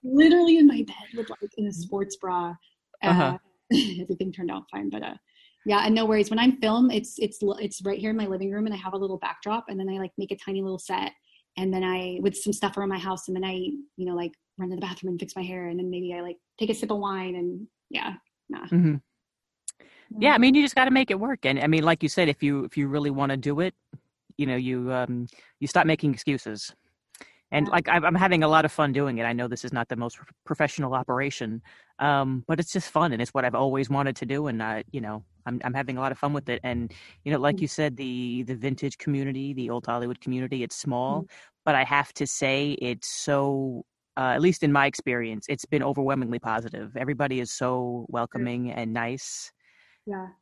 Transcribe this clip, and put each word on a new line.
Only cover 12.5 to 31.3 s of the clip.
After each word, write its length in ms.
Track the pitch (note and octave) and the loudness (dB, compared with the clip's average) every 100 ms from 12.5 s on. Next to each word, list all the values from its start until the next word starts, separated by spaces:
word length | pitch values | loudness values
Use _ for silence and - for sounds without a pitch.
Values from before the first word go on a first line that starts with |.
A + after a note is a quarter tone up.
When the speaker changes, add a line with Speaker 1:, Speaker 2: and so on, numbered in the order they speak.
Speaker 1:
stuff 240 | G3+ G3+ G3 | -2 -2 -2
around 140 | G3 | -4
my 80 | F#3+ | -4
house, 300 | F3 F#3 - | -4 -8 -6
and 60 | F#3 | -6
then 80 | |
I, 80 | F#3 | -4
you 520 | F#3 F#3 C#4+ C#4 - F3+ | -4 -6 -8 -12 -8 -6
know, 80 | |
like, 180 | F3 F3 _ _ - | -4 -6 _ _ -10
run 100 | F#3 | -8
to 60 | F3+ | -6
the 40 | |
bathroom 300 | F#3 F#3 F#3 | -8 -8 -6
and 80 | F3 | -6
fix 140 | F3 | -6
my 80 | F#3+ | -8
hair, 260 | F3+ F#3 F3 | -8 -8 -6
and 100 | E3+ | -6
then 100 | F3+ | -4
maybe 220 | F3 F3+ | -6 -6
I, 60 | F3 | -8
like, 160 | F3 F3 _ - | -10 -12 _ -6
take 80 | A3 | -2
a 40 | |
sip 160 | A3 G#3+ | -2 -2
of 80 | G#3 | -2
wine, 360 | G3 F#3+ F#3 F3+ | -2 -4 -4 -4
and 300 | F3 F3+ G#3+ _ _ | -4 -6 -12 _ _
yeah, 240 | - - F#3 _ _ _ | -8 -8 -10 _ _ _
nah. 160 | - - | -12 0
Speaker 2:
Mm-hmm. 300 | F3 E3 C#3+ _ _ _ _ _ _ - - - _ _ G#3+ | 4 4 2 _ _ _ _ _ _ -18 -18 -20 _ _ 2
Yeah, 100 | B3 | 6
I 20 | |
Speaker 1:
Yeah. 40 | C4+ | 8
Speaker 2:
mean, 160 | B3+ | 8
you 80 | C4+ | 8
just 120 | C#4+ | 6
gotta 160 | - C4 | 4 6
make 200 | C4 C4 | 4 4
it 80 | G3 | 0
work. 260 | A3+ C4+ C3 | -2 -2 0
And, 120 | C3+ | 2
I 80 | D3+ | 4
mean, 160 | D#3+ | 4
like 180 | D#3 E3 | 6 4
you 60 | D#3 | 2
said, 180 | - E3+ | 2 2
if 140 | C#3 | 4
you, 220 | C#3+ C#3+ | 0 0
if 120 | A#2 - | -2 0
you 120 | C#3 | 0
really 220 | D3 D3 | 0 0
wanna 260 | C3+ C#3 C3+ | 0 0 0
do 220 | C#3 C#3+ | 0 0
it, 140 | F#3 - _ - _ _ _ - | -2 -4 _ -20 _ _ _ -2
you 100 | C#3 | 0
know, 100 | B2+ | 0
you, 360 | B2+ B2+ B2 | 0 -2 0
um, 340 | B2+ B2 B2 B2 - - _ | 0 0 -4 -6 -12 -20 _
you 60 | C#3+ | 2
stop 200 | F3+ E3 | 4 6
making 260 | D#3+ D3+ | 4 2
excuses. 640 | C3 - C#3 - G#2+ - - _ _ _ - - _ _ | 0 -2 -2 -4 -10 -12 -16 _ _ _ -20 -20 _ _
And, 160 | C#3+ D3 | 0 2
Speaker 1:
Yeah. 60 | |
Speaker 2:
like, 160 | E3+ - | 2 4
I'm, 160 | E3+ | 4
I'm 100 | D#3 | 4
having 280 | E3+ F#3+ F3 | 4 4 6
a 60 | D#3 | 6
lot 160 | D#3+ | 6
of 80 | D#3 | 4
fun 200 | - D3 | 2 0
doing 260 | C3+ C#3+ A#2 | 2 0 0
it. 60 | |
I 80 | A#2 | -2
know 140 | A#2+ B2 | -2 -4
this 160 | A#2+ | -6
is 80 | B2 | -6
not 160 | A#2+ A#2 | -4 -4
the 80 | A#2 | -4
most 200 | A#2+ - | -6 -8
pro-, 100 | - _ | -20 _
professional 500 | - D#3 D3 - C#3 | -8 0 0 0 -2
operation, 680 | B2+ A#2+ B2+ C#3 | -2 -2 -2 -2